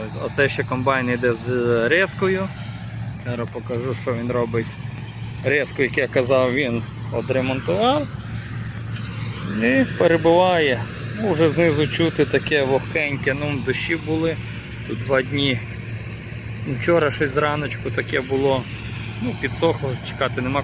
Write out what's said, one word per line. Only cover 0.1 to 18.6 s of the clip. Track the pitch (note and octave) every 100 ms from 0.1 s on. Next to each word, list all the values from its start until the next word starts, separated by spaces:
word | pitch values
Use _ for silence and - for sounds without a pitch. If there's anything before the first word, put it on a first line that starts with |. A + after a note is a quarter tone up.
| A2 C#3+
Оце | - C#3
ще | -
комбайн | A#2+ B2+ C3+ C3 B2
йде | B2 B2
з | A2+ B2 B2 A#2+ A#2 A#2
резкою. | E3+ F#3+ - F#3+ F#3+ F#3+ - - - - - - - B2
Зараз | A#2+ A2+
покажу, | A#2+ A2+ A#2 C3 A2
що | C3+
він | A#2 A#2+
робить. | A#2+ A#2 A#2 A2 - - - - - - -
Резку, | C3 C#3+ B2+ -
як | B2 D3+
я | B2
казав, | C3+ B2 C3 B2+
він | C3 C3 A#2 A2 - -
відремонтував | A#2+ A2+ C3 B2+ C3+ - F#3 A#3+ D4 C#4+ - - - - - - - - - - - - - - G#3+
і | A#3 C4+ B3+ -
перебиває. | F3 E3 E3 E3+ F#3 F3 C#3+ A#2 A2+ - - G#3
Ну, | A3
вже | D#3 D#3+
знизу | D#3+ E3+ D3 D3
чути | - E3 D#3+ C#3
таке | C#3 - D3+
вогкеньке, | C3 C3+ - E3 D3 C#3 C#3
ну, | C3+ D3 C#3 A#2+
дощі | B2+ - E3
були | D3+ D#3+ E3 D3+ - - - - -
тут | A2 A2+
два | C3
дні. | B2+ C#3+ C#3 A#2+ - - - - - - - - - - - B2+
Вчора | - E3+ D3
щось | A2 D3
зраночку | D3+ D3 D3+ C#3 - B2+
таке | B2 B2+ C#3+
було, | C3 C3+ C#3 C3